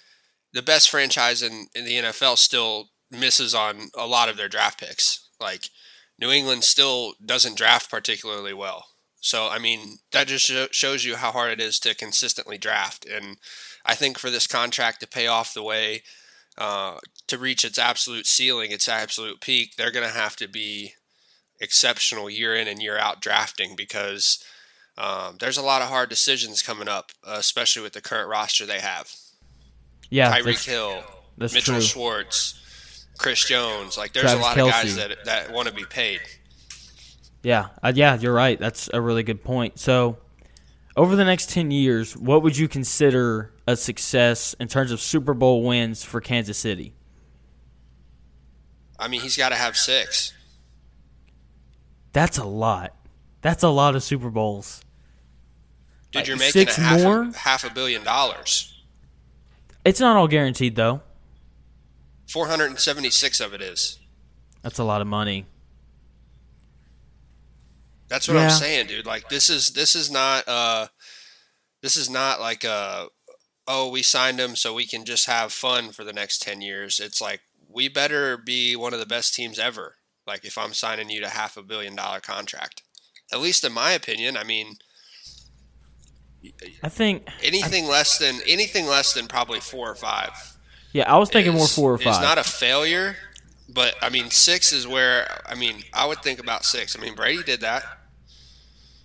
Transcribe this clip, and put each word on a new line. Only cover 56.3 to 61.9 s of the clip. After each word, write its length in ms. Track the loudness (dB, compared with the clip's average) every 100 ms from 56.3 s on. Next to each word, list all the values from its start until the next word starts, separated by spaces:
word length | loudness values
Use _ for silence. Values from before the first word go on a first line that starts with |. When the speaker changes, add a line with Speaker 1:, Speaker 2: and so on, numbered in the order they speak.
| 0
Speaker 1:
making 160 | 4
Speaker 2:
six 260 | 6 6 6
Speaker 1:
a 40 |
half 200 | 6 8
Speaker 2:
more? 200 | 8 4
Speaker 1:
a, 140 | 0 -2
half 280 | 0 2
a 60 | 0
billion 340 | -4 -2 -2
dollars. 640 | 0 2 2 -2 -4 -4 -4 -14 -20 _ -20 _ -20 -20 -20 _ -20 2
Speaker 2:
It's 140 | 2 6
not 180 | 6 6
all 120 | 6
guaranteed, 480 | 4 2 0 0 2
though. 260 | 2 0 -8 -20 -20 -20 -20 -20 -20 -20 _